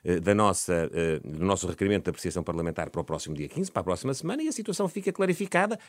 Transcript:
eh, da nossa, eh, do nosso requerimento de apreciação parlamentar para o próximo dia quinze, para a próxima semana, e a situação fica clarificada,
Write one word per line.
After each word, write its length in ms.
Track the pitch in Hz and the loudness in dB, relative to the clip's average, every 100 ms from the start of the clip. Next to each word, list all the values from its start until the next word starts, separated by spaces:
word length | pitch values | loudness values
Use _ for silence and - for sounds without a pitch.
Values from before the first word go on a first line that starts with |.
eh, 160 | - 87 | 0 2
da 160 | 82 104 | 4 6
nossa, 540 | 104 90 - 85 80 | 6 4 2 0 2
eh, 260 | 85 82 78 | 0 0 0
do 220 | 67 78 92 | -2 0 2
nosso 220 | 95 90 | 2 0
requerimento 360 | 82 98 101 | 0 2 2
de 60 | 85 | 0
apreciação 340 | 80 87 87 | -2 -4 -4
parlamentar 460 | 82 82 82 78 80 | -2 -2 -2 -2 -4
para 100 | 85 | -4
o 60 | 78 | -4
próximo 280 | 78 - | -6 -6
dia 140 | 76 73 | -6 -6
quinze, 240 | 160 190 | -6 -4
para 80 | - | -2
a 60 | 90 | -2
próxima 280 | 90 131 | -2 -2
semana, 300 | 135 160 277 | -4 -4 -4
e 60 | 311 | -4
a 20 | |
situação 380 | 247 214 185 190 | -4 -6 -2 -2
fica 240 | 208 190 | -2 -4
clarificada, 640 | 185 190 170 196 175 208 226 | 0 0 0 0 2 2 -2